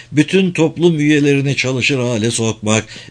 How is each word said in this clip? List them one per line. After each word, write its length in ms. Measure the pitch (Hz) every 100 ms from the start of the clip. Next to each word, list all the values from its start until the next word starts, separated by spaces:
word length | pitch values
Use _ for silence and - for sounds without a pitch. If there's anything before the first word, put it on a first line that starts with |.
| -
bütün 400 | 139 156 190 185
toplum 480 | 175 160 151 170 156
üyelerini 560 | 147 147 147 139 139 131
çalışır 420 | 127 135 131 139
hale 320 | 120 117 113
sokmak, 540 | 120 113 104 104 110 107 - -